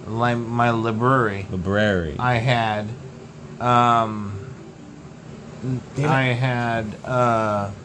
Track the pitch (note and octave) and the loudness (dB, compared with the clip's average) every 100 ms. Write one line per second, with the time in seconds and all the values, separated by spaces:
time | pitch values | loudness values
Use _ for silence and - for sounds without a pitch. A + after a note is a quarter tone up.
0 | G#2+ A2+ A#2+ A#2+ A2+ A#2+ A#2+ A2+ A2+ A2 | -8 -2 0 0 -2 0 2 2 0 2
1 | B2 C3+ A2+ G2 G2 F#2+ F#2+ G2+ G#2+ F#2 | 4 4 2 -2 -6 -4 0 2 4 2
2 | D#2+ - B2 A#2+ B2+ A#2+ A2 G#2+ G#2+ B2 | 0 -2 0 2 2 2 0 -2 -4 -10
3 | - - - - - - A#2+ B2 A#2+ A#2 | -14 -16 -18 -18 -16 -4 4 6 6 4
4 | A2 G#2+ G2+ G2 - - - - - - | 2 -2 -6 -8 -10 -16 -18 -18 -20 -18
5 | - - - - - - B2+ B2 - C#3 | -20 -18 -18 -16 -16 -10 -6 -6 -6 -2
6 | D3 C3 C3 A#2+ B2+ A#2+ A#2+ A#2 G#2+ G2+ | 2 4 4 2 0 0 0 0 -2 -8
7 | - B2+ A#2+ A2+ G#2+ G#2 G2 G2 | -2 2 4 4 2 0 -2 -8